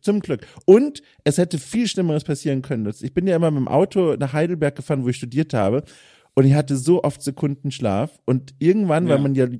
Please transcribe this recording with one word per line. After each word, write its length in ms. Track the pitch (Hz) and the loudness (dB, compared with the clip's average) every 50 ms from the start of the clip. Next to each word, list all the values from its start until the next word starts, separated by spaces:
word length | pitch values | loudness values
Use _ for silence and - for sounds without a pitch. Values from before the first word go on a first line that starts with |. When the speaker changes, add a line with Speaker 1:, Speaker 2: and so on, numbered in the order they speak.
Speaker 1:
zum 180 | - 202 208 208 | -2 -2 -2 -2
Glück. 260 | - - 139 101 - - - - - | -2 -4 -6 -6 -8 -12 -20 0 6
Und 380 | - 190 240 285 294 - - - _ _ _ - | 6 8 8 6 2 -4 -10 -18 _ _ _ -2
es 120 | 151 139 175 | -2 0 0
hätte 200 | 175 170 - 143 | 0 -2 -4 -8
viel 280 | - - - 233 240 | -8 -6 -4 -4 -2
Schlimmeres 380 | 202 - 190 180 165 151 151 - | -2 -2 -2 -2 -2 -2 -2 -4
passieren 380 | - 147 - - 151 135 131 | -4 -6 -4 -4 -4 -4 -4
können. 220 | 131 - 135 113 107 | -4 -4 -6 -4 -4
Das, 180 | 101 110 - | -6 -6 -8
ich 100 | 110 131 | -10 -6
bin 140 | - 175 180 | -4 -2 0
ja 100 | 190 175 | 0 0
immer 140 | 165 170 160 | 2 2 0
mit 100 | 151 139 | 0 0
dem 80 | 127 - | -2 0
Auto 460 | 113 151 196 190 - 196 175 160 131 - | 2 2 2 2 0 0 0 0 0 -2
nach 140 | 143 127 | -2 -4
Heidelberg 420 | 143 151 165 170 180 156 156 143 - | -2 -2 -2 -2 -2 -2 -2 -2 -4
gefahren, 280 | - - - 151 135 123 | -4 -6 -4 -4 -2 -2
wo 40 | 127 | -2
ich 80 | 123 | -4
studiert 360 | - 127 117 120 143 160 - | -4 -6 -6 -2 -2 -2 -2
habe. 320 | 139 117 98 98 117 143 - - - - - _ _ _ _ _ - | 0 0 0 0 0 -2 -4 -6 -14 -20 -20 _ _ _ _ _ 2
Und 100 | 135 135 | 4 4
ich 80 | 135 139 | 4 4
hatte 220 | 151 143 139 139 | 2 2 -2 -4
so 280 | 131 127 160 180 175 - | -2 0 2 2 2 0
oft 160 | 147 - - | -2 -4 -6
Sekundenschlaf. 960 | - 139 131 - 151 143 139 - - 139 135 - 131 104 95 101 135 160 - _ _ | -8 -10 -6 -4 -4 -4 -4 -6 -8 -10 -6 -4 -4 -2 -2 -2 -4 -6 -8 _ _
Und 300 | - 139 127 - - - - | -2 -2 -2 -4 -8 -8 -2
irgendwann, 480 | 151 170 196 220 202 175 151 160 180 | 2 2 2 2 2 0 0 0 2
weil 120 | 165 143 139 | 2 2 2
Speaker 2:
Ja. 40 | |
Speaker 1:
man 120 | 143 139 135 | 2 0 0
ja 120 | 131 127 120 123 | 0 0 0 -2